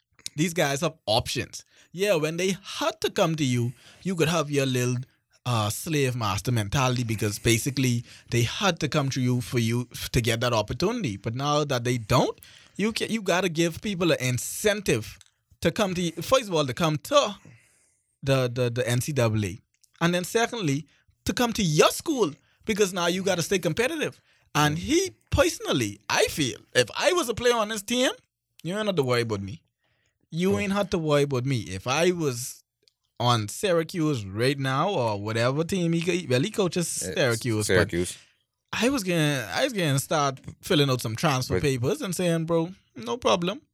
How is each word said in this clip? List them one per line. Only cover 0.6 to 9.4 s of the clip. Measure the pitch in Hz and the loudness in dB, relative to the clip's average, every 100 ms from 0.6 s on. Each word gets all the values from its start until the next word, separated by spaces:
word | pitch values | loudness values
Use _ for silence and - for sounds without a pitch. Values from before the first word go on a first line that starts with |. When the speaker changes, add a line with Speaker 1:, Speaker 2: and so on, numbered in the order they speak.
| 147 139 | 0 0
Speaker 1:
have | 160 - - | -2 -4 0
options. | 110 - 135 - - - _ _ | 2 2 -4 -6 -10 -18 _ _
Yeah, | 165 202 175 | -2 2 2
when | 151 165 | 0 0
they | 185 190 | -2 -2
had | - - 311 330 | -6 -4 -4 -2
to | 415 | -4
come | - 196 160 | 2 2 2
to | |
you, | 139 120 120 - - - | 0 2 0 -4 -18 -10
you | 175 185 | -4 0
could | 156 | 0
have | 170 147 | 0 0
your | 143 135 | 0 0
little, | 127 123 123 127 _ _ _ 123 | 0 0 -2 -6 _ _ _ -2
uh, | 120 104 | 0 0
slave | - - 151 135 123 | -4 -2 0 0 0
master | 110 92 110 | -2 -2 0
mentality, | 120 101 143 127 123 | 0 0 0 0 0
because | 117 110 107 104 | -2 -2 -2 0
basically | 123 113 - 131 131 120 - - - | 2 2 2 0 0 0 -4 -16 -4
they | 123 | 0
had | 120 - 202 170 | 0 0 0 0
to | 151 | -2
come | 156 135 | -2 -2
to | 135 | -2
you | 123 123 | 0 0